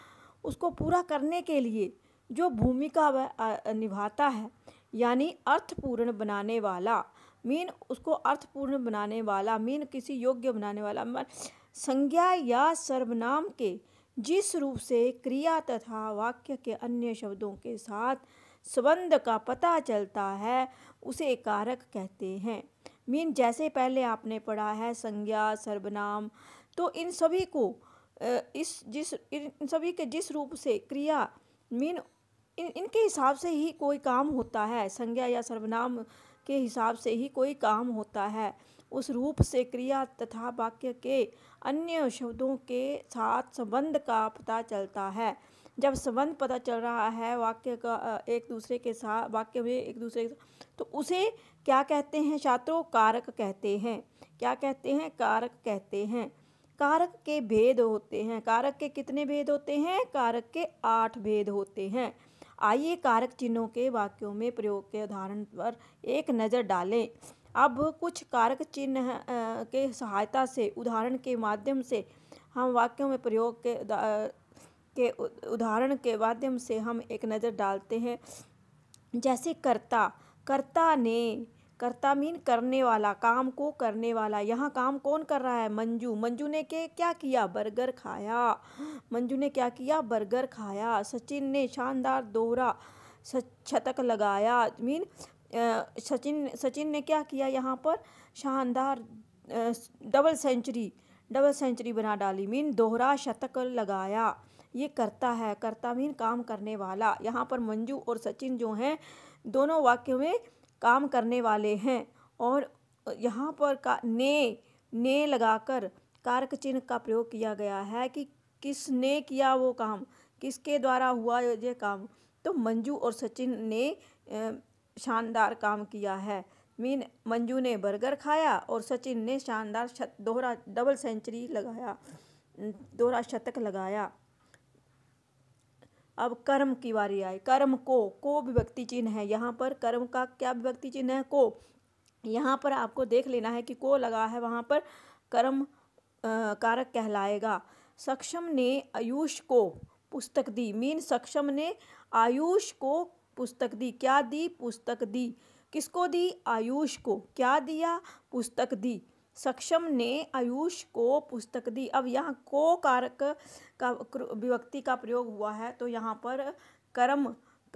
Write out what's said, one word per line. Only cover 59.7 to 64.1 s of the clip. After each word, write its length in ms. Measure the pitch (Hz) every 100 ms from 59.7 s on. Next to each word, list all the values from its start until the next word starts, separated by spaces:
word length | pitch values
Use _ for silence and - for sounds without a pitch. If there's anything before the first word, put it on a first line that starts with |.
| 294
हैं? 280 | 320 370 494
कारक 460 | 277 240 233 233
के 140 | 320 349 - 233
आठ 320 | 226 226 233
भेद 320 | 208 214 208
होते 400 | 202 196 - 196
हैं। 280 | 226 240 - - - - -
आइए 360 | 208 240 311 339
कारक 340 | 285 226 254
चिन्हों 380 | - 247 226 226
के 220 | 233 254
वाक्यों 440 | 233 202